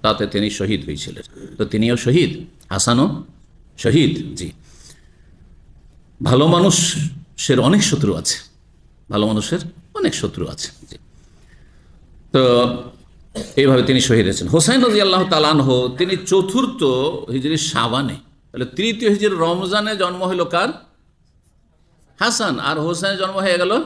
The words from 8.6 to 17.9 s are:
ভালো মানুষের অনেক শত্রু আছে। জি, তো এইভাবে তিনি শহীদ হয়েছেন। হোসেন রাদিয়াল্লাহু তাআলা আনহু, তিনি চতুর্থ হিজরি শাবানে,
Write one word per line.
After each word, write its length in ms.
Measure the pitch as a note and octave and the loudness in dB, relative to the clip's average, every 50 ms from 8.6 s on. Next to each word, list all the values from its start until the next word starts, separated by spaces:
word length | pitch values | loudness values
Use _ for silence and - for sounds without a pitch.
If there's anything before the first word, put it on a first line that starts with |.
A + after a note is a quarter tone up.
| _ _ _ _ _ _ _ _ _ - | _ _ _ _ _ _ _ _ _ -6
ভালো 180 | G#2 G#2 G#2 G#2+ | -2 0 0 0
মানুষের 320 | G#2+ G#2+ G#2 - E3 F3+ - E3+ - - - - - | 0 -2 -2 -2 -4 -4 -6 -8 -16 -18 -20 -12 -6
অনেক 200 | G#4+ F#4+ D#4 - | -2 -2 -2 -2
শত্রু 340 | - - F2+ - - F2 - | -2 -6 -6 -4 -6 -8 -8
আছে। 240 | - - - - - - - - | -8 -10 -12 -12 -14 -18 -20 -20
জি, 80 | - - - - _ - - - _ - - - - - - - - - _ _ - - - - - - - - | -20 -20 -20 -20 _ -20 -20 -20 _ -20 -20 -20 -20 -20 -20 -20 -20 -20 _ _ -20 -20 -20 -20 -20 -20 -14 -2
তো 120 | - C3+ C3 B2 A#2+ A#2+ B2 A#2+ A#2+ A#2 - - - - - - - - - - - - - - - | 0 2 4 4 4 4 2 2 -2 -6 -10 -14 -18 -20 -20 -20 -20 -20 -20 -16 -14 -12 -12 -6 0
এইভাবে 280 | C#3 C#3 C3+ C3+ B2+ A#2+ | 2 4 4 6 4 4
তিনি 180 | B2+ C3 B2+ | 4 2 2
শহীদ 240 | B2 - A#2 A2+ G2 | 2 4 4 4 4
হয়েছেন। 220 | F#2 G2 - - - | 2 0 -2 -2 0
হোসেন 360 | A#2+ E3+ D#3+ - B3 C4+ B3 | 2 2 4 4 4 4 4
রাদিয়াল্লাহু 420 | A#3+ G#3 G#3 G3+ F#3+ F#3 F#3 F#3 F#3+ | 4 4 2 2 2 2 2 2 2
তাআলা 200 | E3+ D#3 D3+ D3+ | 2 2 2 4
আনহু, 460 | D#3 C#3+ C3+ C3+ C3 B2 B2+ B2 B2+ C#3 | 4 4 4 4 2 2 0 -2 -2 -2
তিনি 180 | F3+ F3+ F#3+ | -2 0 0
চতুর্থ 680 | F3+ - - F#3 F#3+ F#3 F#3+ F#3+ B3+ C4+ - - - F3 C3+ B2+ B2+ C3 D#3 F3+ - - - | -4 -2 0 2 2 2 2 0 0 0 -2 -2 0 0 0 2 2 0 -2 -4 -6 -8 -6
হিজরি 260 | B2 C3+ B2+ D3+ D#3+ D#3 | -6 -4 -2 -2 -2 -2
শাবানে, 580 | - - - - A#2 A#2+ | -4 -4 -2 -2 -2 -2